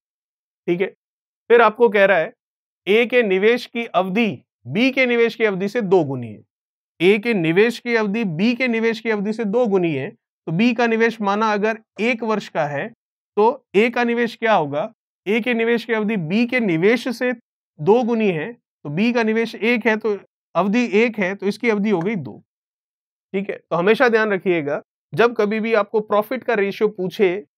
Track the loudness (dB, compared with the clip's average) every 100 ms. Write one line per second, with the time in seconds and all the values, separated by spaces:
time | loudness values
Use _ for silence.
0 | _ _ _ _ _ _ -4 -2 -4 -8
1 | _ _ _ _ 2 6 6 4 2 4
2 | 4 4 0 -6 _ _ _ _ 0 2
3 | 2 2 2 2 2 0 -2 -8 -4 -2
4 | 0 0 -2 -4 _ _ -6 0 0 2
5 | 0 2 0 0 -2 0 -4 -4 2 2
6 | 2 -6 -10 -14 _ _ _ _ _ 0
7 | 2 2 2 0 2 2 2 0 -2 -2
8 | 0 -2 -4 -2 -2 0 -2 0 -2 -2
9 | -4 -4 -2 -4 -2 0 2 2 0 -2
10 | -6 -12 _ _ -6 -2 0 0 0 2
11 | 0 0 -2 0 0 0 -2 -4 _ -4
12 | -2 -2 -2 -4 -4 -4 -4 -4 -8 -12
13 | _ _ _ 0 2 0 _ 2 2 0
14 | -2 0 -2 -2 2 2 0 -4 -6 _
15 | _ _ -2 -2 0 0 0 0 -2 -2
16 | -2 -4 -2 0 0 0 0 2 2 2
17 | -2 -4 -4 -6 _ _ _ -4 2 4
18 | 2 0 0 -2 -6 -12 _ _ -8 -2
19 | 0 0 0 0 -2 -2 -2 0 0 -2
20 | -2 -6 -8 _ _ -2 0 0 2 2
21 | 2 0 -4 -4 -6 -4 -2 0 0 0
22 | -2 -6 -8 -16 _ _ _ _ _ _
23 | _ _ _ -6 -6 -10 -4 -2 0 0
24 | 0 2 0 -2 -2 -2 -2 -6 -8 _
25 | _ 0 0 2 -2 -2 -2 -2 0 -4
26 | -2 -2 -2 -6 -2 -2 -2 0 -2 -2
27 | -6 0 0 0 -10